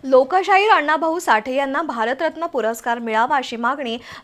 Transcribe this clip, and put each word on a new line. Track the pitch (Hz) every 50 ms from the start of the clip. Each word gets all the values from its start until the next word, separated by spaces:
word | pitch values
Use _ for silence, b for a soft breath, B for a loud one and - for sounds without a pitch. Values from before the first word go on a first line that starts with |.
| -
लोकशाहीर | 262 262 254 269 269 370 370 381 359 403 381 403 440
अण्णाभाऊ | 427 330 302 294 302 311 330 320 320 359
साठे | 349 - 233 214 214 262 254
यांना | 269 277 269 269 294 339
भारतरत्न | 294 254 233 220 226 262 262 339 311 311 311 330
पुरस्कार | 339 339 262 220 220 233 233 - 254 233 240
मिळावा, | 233 233 220 220 233 262 302
अशी | 277 254 - -
मागणी | 226 233 233 269 285 285 233 226 233 B B B B